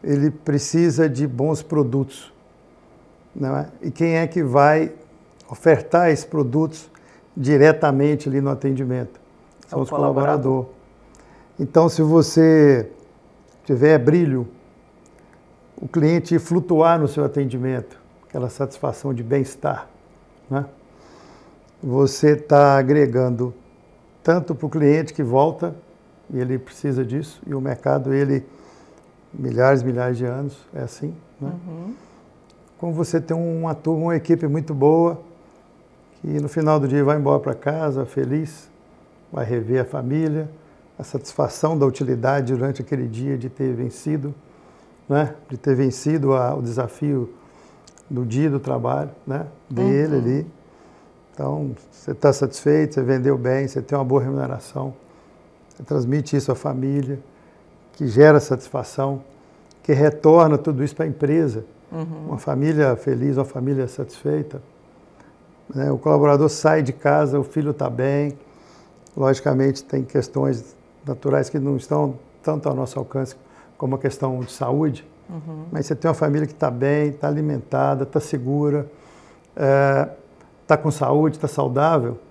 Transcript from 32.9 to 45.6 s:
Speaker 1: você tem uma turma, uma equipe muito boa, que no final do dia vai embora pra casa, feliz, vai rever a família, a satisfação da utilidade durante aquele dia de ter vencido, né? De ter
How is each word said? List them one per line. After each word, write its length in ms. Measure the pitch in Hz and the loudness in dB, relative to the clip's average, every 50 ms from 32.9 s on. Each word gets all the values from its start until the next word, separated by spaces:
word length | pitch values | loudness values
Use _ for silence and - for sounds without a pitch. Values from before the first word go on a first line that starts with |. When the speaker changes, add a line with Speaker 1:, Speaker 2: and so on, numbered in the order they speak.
Speaker 1:
você 280 | 160 160 170 170 170 165 | -4 -4 -4 -2 -2 -4
tem 160 | 165 - 160 | -2 -2 -4
uma 380 | 165 170 170 165 165 165 165 151 | -4 -4 -4 -4 -4 -4 -4 -6
turma, 300 | 156 - 156 165 156 160 | -4 -2 -2 -2 0 0
uma 120 | 170 170 | 0 -2
equipe 300 | 160 165 170 170 160 160 147 | -2 2 0 0 0 2 -2
muito 260 | 143 160 151 156 151 | -2 -2 -4 -4 -2
boa, 460 | 135 135 147 160 165 170 170 170 165 - - - - - - - _ _ _ _ _ _ _ _ _ _ _ _ _ | 2 4 4 6 4 4 2 0 -6 -14 -20 -20 -20 -20 -20 -20 _ _ _ _ _ _ _ _ _ _ _ _ _
que 60 | - 156 147 147 | -8 -6 -4 -4
no 80 | 147 139 | -4 -4
final 320 | - 165 156 151 156 151 | -4 0 2 2 2 2
do 80 | 135 135 | 2 2
dia 160 | 135 143 139 | 2 2 2
vai 140 | 139 151 151 | 2 2 2
embora 200 | 143 139 143 143 | 2 2 2 2
pra 140 | 143 143 - | 0 -4 -6
casa, 500 | - - 143 151 160 160 151 131 135 131 | -4 -4 -4 -2 -2 -2 -2 -2 -4 -6
feliz, 640 | 127 - 135 135 123 135 156 160 151 - - - - _ _ _ _ _ _ _ _ _ _ _ _ | -4 -4 -4 -2 -2 -2 -4 -4 -6 -12 -18 -20 -20 _ _ _ _ _ _ _ _ _ _ _ _
vai 140 | - - 120 | -8 -6 -4
rever 380 | 107 123 120 110 110 127 131 | -4 -4 -4 -2 0 0 0
a 20 | 120 | 0
família, 640 | 127 - 139 120 123 139 156 160 156 147 156 156 151 156 - - - - _ _ _ _ - | -2 -6 -8 -6 -4 -2 -2 -2 -2 -2 -4 -6 -8 -14 -20 -20 -20 -20 _ _ _ _ -16
a 60 | 143 | -14
satisfação 720 | - - 131 - - - - 143 - - - - 156 165 151 | -8 -8 -10 -10 -8 -4 -4 -4 -4 -2 -2 -2 0 2 2
da 60 | 139 | 2
utilidade 680 | 135 127 - 143 127 131 117 113 135 139 143 131 120 131 | 0 0 -2 -4 -2 -2 -2 0 0 0 0 0 -2 -2
durante 260 | 120 127 139 131 - | -2 -2 -4 -4 -6
aquele 260 | 123 - 147 131 127 | -6 -6 -6 -6 -6
dia 300 | 120 110 113 127 139 139 | -6 -8 -8 -6 -6 -6
de 140 | 127 117 127 | -6 -8 -10
ter 240 | - - 135 131 123 | -8 -6 -4 -4 -4
vencido, 600 | 113 127 120 - - - 151 151 151 135 147 143 - _ - - - - - - - - _ - _ _ - | -4 -6 -8 -10 -8 -6 -4 -4 -4 -6 -8 -12 -14 _ -20 -20 -20 -20 -20 -20 -20 -20 _ -20 _ _ -2
né? 260 | 139 147 151 127 - - - - | 0 0 0 -2 -6 -14 -14 -14
De 100 | 131 | -14
ter 160 | 120 | -6